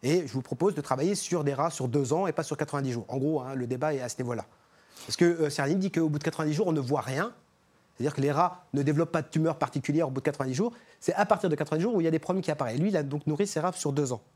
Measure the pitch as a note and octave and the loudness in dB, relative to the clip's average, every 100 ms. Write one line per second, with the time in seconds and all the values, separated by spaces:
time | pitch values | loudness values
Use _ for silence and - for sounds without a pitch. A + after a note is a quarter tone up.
0 | A#2+ E3+ D3 C3+ B2+ B2+ F#3+ D3 C#3+ C3 | 2 2 2 -4 -6 0 0 0 -2 0
1 | D#3+ G3+ - F3 D3 C3+ D#3+ E3 B2+ C3 | 2 0 -2 0 0 0 0 0 0 0
2 | C3 D#3 F#3+ D3+ D#3+ D3 D3 C#3+ C3+ A#2 | 2 2 0 -2 -4 -4 -4 -2 -2 -4
3 | G#2 C3+ C#3 D#3 B2+ C3+ B2 B2 D3+ C#3+ | -4 -2 0 0 -2 -6 -4 -2 -2 -2
4 | B2 - B2 A#2 - _ _ _ _ - | -4 -6 -6 -6 -8 _ _ _ _ -20
5 | - - F3 E3+ D3+ C#3+ C#3 F#3+ F#3+ E3+ | -10 4 4 4 0 0 0 2 0 0
6 | D#3+ D3 E3 - D#3 D3+ G3 D#3+ B2+ C#3+ | 0 0 -2 -2 -2 0 2 2 0 -2
7 | B2 C3+ G#3 - _ _ _ _ _ _ | 0 -2 -4 -6 _ _ _ _ _ _
8 | C#3 - C#3 D3 F3 - - C#3 C#3+ D3+ | -4 0 0 2 2 0 -4 0 2 2
9 | D#3+ C3+ - - D#3+ D3 C3+ - - D3+ | 2 0 -2 0 0 0 -2 -2 0 0
10 | D#3 C3+ C#3 C#3 C3 C3 A3+ A#3 - - | 0 0 -2 -2 -4 0 -2 -4 -20 -6
11 | - F3 G3+ G3+ F#3+ D3+ D3+ D#3+ F#3+ A3 | -4 0 2 4 2 0 0 0 2 2
12 | E3 D#3+ - F#3 - D3 B2+ A#2 F#3 F#3 | 2 2 0 -2 0 -2 -2 0 2 2
13 | C#3+ D3 D3 D3+ G3+ E3 E3 F3 D3 C#3 | 0 -2 -2 0 0 0 -2 -2 -2 0
14 | C#3 A#2+ _ | 0 -2 _